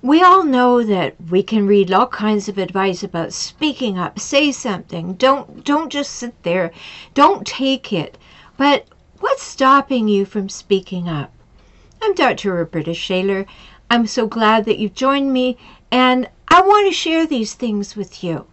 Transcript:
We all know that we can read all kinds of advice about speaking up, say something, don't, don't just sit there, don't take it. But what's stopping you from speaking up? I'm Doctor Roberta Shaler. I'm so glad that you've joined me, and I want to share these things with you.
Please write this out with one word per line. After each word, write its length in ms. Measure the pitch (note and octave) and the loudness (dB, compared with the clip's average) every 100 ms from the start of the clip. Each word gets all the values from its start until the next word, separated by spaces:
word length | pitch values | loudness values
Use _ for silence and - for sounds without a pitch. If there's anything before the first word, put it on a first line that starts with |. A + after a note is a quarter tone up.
We 180 | B3 D#4+ | 2 4
all 220 | F4+ F#4 | 6 6
know 400 | E4 B3+ B3 B3 | 4 2 4 2
that 320 | A3 G3 D#3 - E3 | 2 0 -2 -6 -2
we 140 | F#3 | -2
can 240 | F#3+ A3 G3+ | 0 0 4
read 240 | G3+ F#3 | 4 4
all 160 | F#3+ B3 | 2 0
kinds 400 | - G#3 G#3+ G3+ | -2 -2 -2 -4
of 100 | G3 | -6
advice 460 | F#3 F#3+ G3 F#3 | -4 -2 -2 -4
about 280 | F#3+ E3+ E3 | -8 -8 -8
speaking 640 | - - - D#4 - B3 F#3 | -8 -12 -4 -4 -2 -6 -4
up, 200 | F3+ - | -6 -8
say 320 | - C#4+ D4 | -2 0 0
something, 640 | C4 B3 F#3 - F3 E3+ | -2 -6 -8 -8 -10 -10
don't, 500 | F#3 B3+ C#4 - - | 0 2 2 -4 -12
don't 300 | - D4 D#4+ | -2 -2 -2
just 220 | C#4+ C#4 | -6 -8
sit 280 | - A#3+ - | -10 -14 -10
there, 300 | F3 F3+ E3 - - - - | -4 -2 -4 -8 -20 -20 -6
don't 320 | - C#4+ G4+ G3 | 2 4 2 -6
take 460 | - C4+ C4 - | -4 -2 -2 -4
it. 260 | G3+ - - _ - - - | -6 -6 -12 _ -20 -20 -2
But 320 | C#4 C#4+ - _ _ _ | 2 2 -2 _ _ _
what's 240 | A4+ C5+ | -4 -4
stopping 640 | - - C4 C4+ - B3+ G#3+ | -6 0 4 4 2 0 2
you 160 | G3+ | 0
from 240 | G3 G#3+ G3 | 0 -4 -8
speaking 600 | - - G3 F#3+ F#3 E3+ | -12 -2 -2 -2 -8 -6
up? 220 | D#3 C#3 _ _ _ _ _ _ _ | -8 -8 _ _ _ _ _ _ _
I'm 100 | A4 | -2
Doctor 400 | F#4+ C4+ - G3+ | 2 0 0 -2
Roberta 420 | F3 E3 E3 D3+ | -2 -4 -4 -6
Shaler. 520 | E3 - F#3 G3 G3 G3 - - - _ | -8 -4 -2 0 -4 -6 -16 -20 -20 _
I'm 200 | A#3+ A3 | 0 0
so 180 | - A3 | -2 -4
glad 380 | A3+ G#3+ A3 | 0 2 2
that 140 | G#3+ - | 2 -2
you've 160 | G#3 | -2
joined 380 | - C4 C#4 C#4 | -2 0 0 0
me, 240 | B3+ B3+ B3 - - _ | 0 -2 -4 -14 -20 _
and 360 | B3 B3+ B3+ B3+ _ - | 0 2 2 -2 _ 2
I 140 | F4 | 4
want 260 | F#4+ G#4 G4+ | 6 4 4
to 40 | |
share 360 | - E4 E4 D#4+ | 0 -2 0 0
these 260 | C#4 A3 | -2 -4
things 400 | - A#3+ G#3 G3+ | -6 -4 -4 -6
with 300 | G#3+ F#3+ - | -10 -12 -10
you. 220 | F3+ D3+ - | -8 -8 -10